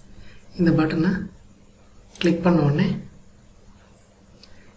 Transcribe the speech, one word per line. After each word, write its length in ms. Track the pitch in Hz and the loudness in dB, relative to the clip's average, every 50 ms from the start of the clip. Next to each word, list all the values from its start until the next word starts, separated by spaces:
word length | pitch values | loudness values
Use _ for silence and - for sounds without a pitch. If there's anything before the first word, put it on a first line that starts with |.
| - - - - - - - - - - - - | -20 -20 -20 -20 -20 -20 -20 -20 -20 -10 -4 0
இந்த 120 | 170 160 147 156 | 2 2 4 2
பட்டனை 320 | 156 - 175 160 165 196 - - - - - - - - - - - - - - - - - - - - - - | 2 0 0 0 0 0 -2 -2 -6 -10 -16 -20 -20 -20 -20 -20 -20 -20 -20 -20 -20 -20 -20 -20 -20 -16 -6 -2
கிளிக் 240 | - 170 - - - 175 | 0 0 0 2 2 2
பண்ண 120 | 165 156 147 143 | 2 4 2 2
உடனே 220 | 143 175 208 - - - - - - - - - - - - - - - - - - - - - - - - - _ - - - - - - - - - - - - | 2 2 0 0 -2 -6 -10 -14 -20 -20 -20 -20 -20 -20 -20 -20 -20 -20 -20 -20 -20 -20 -20 -20 -20 -20 -20 -20 _ -20 -20 -20 -20 -20 -20 -20 -20 -20 -20 -20 -20